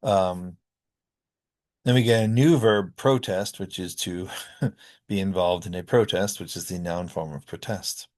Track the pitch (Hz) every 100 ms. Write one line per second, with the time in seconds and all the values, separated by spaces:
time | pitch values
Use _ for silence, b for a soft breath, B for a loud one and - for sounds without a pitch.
0 | - 101 92 90 90 87 _ _ _ _
1 | _ _ _ _ _ _ _ _ - 127
2 | 117 113 110 113 143 165 113 104 95 -
3 | 135 135 - 95 101 - 95 - 92 -
4 | - 87 92 B B B - - - _
5 | _ 101 95 92 90 90 87 90 85 123
6 | 110 - 101 - 85 - 82 90 87 85
7 | 87 - 80 73 - 82 - 104 - -
8 | -